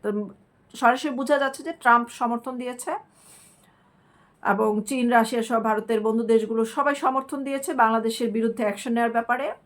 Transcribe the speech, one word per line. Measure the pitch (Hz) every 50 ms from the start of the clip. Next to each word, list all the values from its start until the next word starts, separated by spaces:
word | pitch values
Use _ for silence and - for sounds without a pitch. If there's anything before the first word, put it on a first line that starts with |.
তো | - 208 202 208 208 190 - _ _ _ _ _ _ _ -
সরাসরি | - 254 240 247 262 - 302
বোঝা | 254 247 269 240 294
যাচ্ছে | 277 277 269 269 - 277
যে | 330 330
ট্রাম্প | - - 247 233 240 240 233
সমর্থন | - - 247 233 240 233 233 269 254
দিয়েছে | 247 254 247 240 247 - 330 339 403 - _ _ _ _ - - - - _ _ _ _ _ _ _ _ _ _ _ _ _ _ _ _ _ _ _ - -
এবং | 202 196 220 220 214 214
চীন, | 214 - 269 254 247 240
রাশিয়া | 240 233 226 226 262 233 226
সহ | 226 247 226
ভারতের | 208 220 220 220 220 - 226 214
বন্ধু | 208 220 220 226 233
দেশগুলো | 220 226 226 220 214 226 226 226
সবাই | 226 - 302 285 294 285
সমর্থন | 285 - 262 262 269 262 - 302 277 269
দিয়েছে | 277 269 269 269 - 311
বাংলাদেশের | 254 233 220 226 226 220 226 220 - 240 226
বিরুদ্ধে | 202 226 226 226 226 - 226
অ্যাকশন | 208 202 - - 254 233
নেওয়ার | 233 233 233
ব্যাপারে। | 233 233 226 - 240 262 277 - - - _